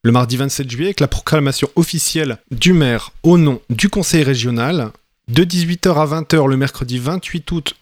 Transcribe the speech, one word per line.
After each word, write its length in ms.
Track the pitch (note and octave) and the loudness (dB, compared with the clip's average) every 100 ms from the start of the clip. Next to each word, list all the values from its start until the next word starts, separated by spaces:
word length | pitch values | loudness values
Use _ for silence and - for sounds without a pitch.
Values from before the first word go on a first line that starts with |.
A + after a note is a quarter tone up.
Le 100 | A#2 | 4
mardi 240 | B2 A#2+ B2+ | 2 2 -2
vingt-sept 340 | C3+ - C3+ | -2 -4 -8
juillet, 180 | A#2 F3+ | -6 -4
avec 120 | F#3+ | 0
la 80 | C#3 | 0
proclamation 600 | - - D#3+ C#3 - - | 0 0 0 0 0 -2
officielle 640 | - E3+ E3 - D#3+ D3 A2+ _ | 0 0 -2 -4 -2 -4 -6 _
du 200 | A#2 F3 | 0 4
maire 400 | F3+ C3+ A2+ - - | 4 4 0 -6 0
au 140 | D#3+ F3 | 4 6
nom 240 | D3+ B2 _ | 4 0 _
du 220 | A#2 G3 | -2 0
conseil 320 | G#3 E3+ E3 | 0 0 2
régional. 720 | C#3 B2+ A#2+ A#2 B2 F3 A2 - _ _ - | 2 0 -2 -2 -2 -2 -4 -10 _ _ -2
De 160 | A#2+ | 0
dix-huit 400 | F3+ F3 E3+ F3 F#3 | 2 0 -2 -2 0
heures 120 | D3+ | 0
à 80 | D3+ | 0
vingt 260 | D#3 D#3 | -2 0
heures, 160 | D#3+ C3+ | 2 2
le 80 | C3 | 0
mercredi 420 | C3+ - B2 B2 | -2 -4 -8 -6
vingt-huit 520 | B2 F3+ - F3 - | -4 -6 -6 -10 -6
août 240 | F3 - - | -6 -8 -12